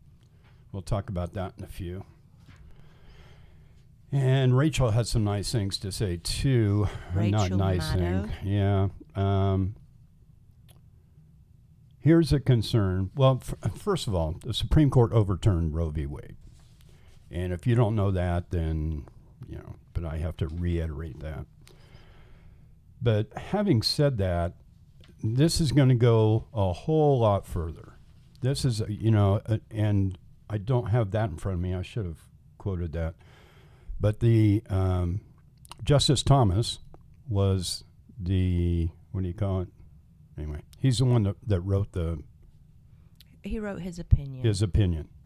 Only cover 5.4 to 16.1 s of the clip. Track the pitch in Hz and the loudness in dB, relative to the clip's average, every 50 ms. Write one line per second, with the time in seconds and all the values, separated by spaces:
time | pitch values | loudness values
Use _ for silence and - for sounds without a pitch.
5.4 | 92 - - 117 98 98 - - - 98 - - 113 95 87 85 - - - - | -4 -4 -2 -2 -2 -4 -6 -6 -8 -8 -6 -4 -4 -4 -4 -4 -6 -6 -6 -2
6.4 | - 139 131 120 110 101 101 104 104 90 - - - - 87 95 107 104 101 107 | 0 0 2 2 2 2 2 2 0 -2 -4 -8 -10 -6 -4 -2 0 2 2 2
7.4 | 101 92 92 95 95 95 92 90 80 - - 92 87 87 90 95 101 107 - - | 0 0 0 0 2 2 0 0 -2 -2 -2 -2 0 0 -2 -2 -4 -4 -6 -6
8.4 | - 98 101 104 98 98 101 95 98 95 - - - - - 98 98 98 98 98 | -4 -2 0 0 2 2 2 2 0 -2 -4 -8 -16 -10 -6 -2 0 0 2 2
9.4 | 98 98 95 95 95 92 104 - - - - - - - _ _ _ - - - | 2 2 0 0 0 -2 -4 -8 -16 -20 -20 -20 -20 -20 _ _ _ -20 -20 -20
10.4 | _ - - - - - - - - - - - _ _ _ - - _ _ - | _ -20 -20 -20 -20 -20 -20 -20 -20 -20 -20 -20 _ _ _ -20 -20 _ _ -20
11.4 | _ _ _ _ _ _ _ _ - - - - - 143 165 170 170 - 151 139 | _ _ _ _ _ _ _ _ -20 -20 -12 0 2 4 6 6 6 4 2 2
12.4 | - - 127 113 101 - - 117 101 95 92 92 95 95 - 139 131 131 135 123 | 4 4 2 2 2 0 0 0 2 2 0 -2 -4 -4 0 2 4 4 4 2
13.4 | - - - - - 107 - - - 208 196 165 - - 98 87 80 78 78 - | -2 -8 -10 -8 -6 -8 -8 -6 -4 -4 -4 -2 -2 -2 -2 -2 -2 -2 -4 -6
14.4 | - - - - - - - - 156 139 - 131 117 110 - 117 107 95 98 82 | -8 -6 -6 -4 0 2 4 4 6 6 6 4 4 6 4 2 2 2 0 0
15.4 | - 110 95 82 82 80 73 80 85 80 76 80 71 71 | 2 2 2 2 2 0 -2 -2 -4 -4 -4 -4 -6 -6